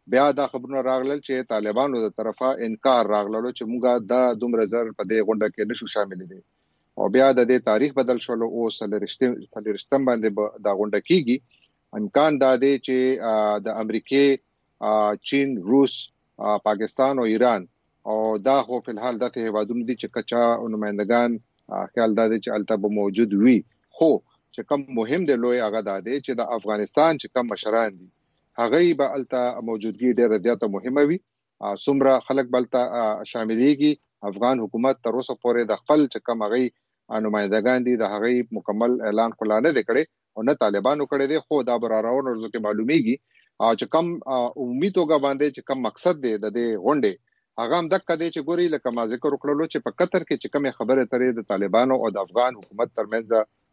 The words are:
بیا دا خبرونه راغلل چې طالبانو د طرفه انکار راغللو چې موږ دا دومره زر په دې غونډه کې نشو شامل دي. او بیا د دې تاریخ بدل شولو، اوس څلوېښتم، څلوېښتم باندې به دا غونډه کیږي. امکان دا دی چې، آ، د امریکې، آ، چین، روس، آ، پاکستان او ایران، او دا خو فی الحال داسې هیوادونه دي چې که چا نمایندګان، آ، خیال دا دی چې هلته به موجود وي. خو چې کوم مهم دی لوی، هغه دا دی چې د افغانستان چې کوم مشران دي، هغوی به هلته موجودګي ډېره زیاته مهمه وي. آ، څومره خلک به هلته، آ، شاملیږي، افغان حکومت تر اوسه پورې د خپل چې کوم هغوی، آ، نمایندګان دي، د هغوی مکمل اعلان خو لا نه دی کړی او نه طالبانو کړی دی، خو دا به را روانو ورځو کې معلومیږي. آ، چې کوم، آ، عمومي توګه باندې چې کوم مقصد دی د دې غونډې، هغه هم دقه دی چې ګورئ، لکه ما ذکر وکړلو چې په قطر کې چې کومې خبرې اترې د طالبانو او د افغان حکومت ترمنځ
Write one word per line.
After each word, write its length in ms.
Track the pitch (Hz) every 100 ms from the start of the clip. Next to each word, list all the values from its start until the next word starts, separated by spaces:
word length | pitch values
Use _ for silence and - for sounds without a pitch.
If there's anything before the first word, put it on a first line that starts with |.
| -
بیا 220 | 127 143
دا 140 | 135 139
خبرونه 340 | 127 127 135
راغلل 380 | 127 131 131 143
چې 280 | - 127 123
طالبانو 600 | 110 107 110 143 123 107
د 40 | 104
طرفه 320 | 110 - 131 135 113
انکار 400 | 110 135 123 104
راغللو 440 | 104 101 110 123
چې 120 | 123
موږ 440 | 113 120 123 123 101
دا 260 | 123 127
دومره 320 | 110 120 113
زر 260 | 104 117 113
په 140 | 104
دې 140 | 98 110 104
غونډه 220 | 107 104
کې 220 | 101 107
نشو 160 | 117 104
شامل 340 | 107 98 92 90
دي. 100 | 95 - _ _ _ _ -
او 100 | 98
بیا 240 | 123 135
د 160 | 127 120
دې 160 | 127
تاریخ 280 | 120 107 143
بدل 260 | 135 123 120
شولو، 280 | - 117 117
اوس 340 | 117 113 -
څلوېښتم، 500 | 107 104 101 - 127 - -
څلوېښتم 500 | 110 107 101 - 139
باندې 240 | 131 117 110
به 220 | 101 107 110
دا 60 | 104
غونډه 300 | 98 104 104 -
کیږي. 280 | 180 123 131 - _ _ _ _
امکان 480 | 107 104 151 156 143
دا 160 | 131 127
دی 220 | 135 135
چې، 420 | - 127 127 131
آ، 380 | 113 110 107 104
د 100 | 107
امریکې، 680 | 107 107 113 - 139 139 135 _ _ _ -
آ، 340 | 107 107 104
چین، 480 | 101 - 139 139 117
روس، 480 | 90 135 135 - - _ _ -
آ، 180 | 107 104
پاکستان 600 | 107 104 107 - 135 135
او 60 |
ایران، 440 | 113 110 123 104 87 _ _ _ 110
او 320 | 110 110 107
دا 240 | 123 139
خو 180 | 117 123
فی 100 | 123
الحال 260 | 107 123 113
داسې 200 | 120 120
هیوادونه 460 | 113 107 104 117
دي 100 | 117
چې 120 | 120 110
که 80 | 117
چا 340 | - 120 117 117
نمایندګان، 720 | 117 107 107 104 104 120 120 113 _ _ -
آ، 140 | 98
خیال 300 | - 120 113
دا 140 | 107 110
دی 100 | 110
چې 100 | -
هلته 220 | 107 98 107
به 120 | 101
موجود 460 | 104 101 98 113
وي. 300 | 101 120 113 - _ _
خو 280 | - 165 120 - _ _
چې 80 | -
کوم 220 | - 143 131
مهم 360 | 120 110 160
دی 120 | 160 123
لوی، 240 | 120 123
هغه 200 | 107 110
دا 200 | 101 95
دی 200 | 95 139
چې 100 | 131
د 100 | 120
افغانستان 760 | 113 117 101 104 101 - 160 151
چې 100 | -
کوم 120 | 127 120
مشران 400 | 101 107 113 110 92
دي، 120 | 92 _ _ _ _ -
هغوی 360 | 117 147 175
به 120 | 143 135
هلته 460 | 139 123 127 123 104
موجودګي 500 | 113 110 110 98 127
ډېره 240 | 117 120 107
زیاته 300 | 110 117 110
مهمه 360 | 98 117 139
وي. 160 | 147 180 _ _ _ -
آ، 120 | 104
څومره 440 | 98 - 139 135 131
خلک 280 | - 135 123
به 120 | 127
هلته، 200 | 120 127
آ، 440 | 104 120 110 101
شاملیږي، 680 | 110 120 110 113 135 143 147 143 _ _
افغان 380 | 101 98 120 131
حکومت 360 | 107 113 131 131
تر 60 | 117
اوسه 240 | 117 127
پورې 280 | 117 123 120
د 120 | 110 101
خپل 300 | - 151 143
چې 120 | 110 -
کوم 160 | 117
هغوی، 280 | 104 123 123 - _ _ -
آ، 80 | 110
نمایندګان 640 | 110 107 101 107 117 127
دي، 140 | 123 120
د 60 |
هغوی 400 | 101 104 117 123 120
مکمل 480 | 110 - 104 117 123
اعلان 300 | 110 107 113
خو 140 | -
لا 160 | 107 107
نه 100 | 151
دی 100 | 135
کړی 220 | 104 123 - _ _ 110
او 60 |
نه 120 | 117
طالبانو 500 | 151 110 101 113 147
کړی 220 | 139 143 139
دی، 120 | 156
خو 240 | - 147
دا 140 | 123 120
به 120 | 113
را 120 | 110
روانو 340 | 113 131 135
ورځو 140 | 113 110
کې 120 | 117
معلومیږي. 560 | 104 107 110 160 113 135 _ _ _ -
آ، 120 | 117
چې 120 | 113
کوم، 360 | 117 160 170 170 -
آ، 100 | 131 120 -
عمومي 340 | 123 127 196
توګه 260 | 190 156 151
باندې 280 | 139 139 147
چې 100 | - -
کوم 160 | 135
مقصد 400 | 113 - 175 156
دی 160 | 127 107
د 80 | 107
دې 160 | 113 117 107
غونډې، 280 | 101 147 107 92 _ _ _ -
هغه 200 | 117 170
هم 100 | 160
دقه 260 | 185 -
دی 160 | 165 165
چې 100 | 160
ګورئ، 260 | 139 170 175
لکه 220 | 147 127
ما 160 | 120 113
ذکر 240 | 123 151
وکړلو 320 | 139 147 147
چې 140 | 160 147
په 120 | 120
قطر 320 | - 180 180
کې 140 | - 143
چې 120 | -
کومې 180 | 143 139
خبرې 320 | - 110 135
اترې 260 | 120 123 127
د 80 | 117 104
طالبانو 460 | 98 98 110 127
او 160 | 131 113
د 60 | 98
افغان 360 | 95 101 123
حکومت 340 | 107 92 101 117 -
ترمنځ 300 | 104 113 110 113 107 _ _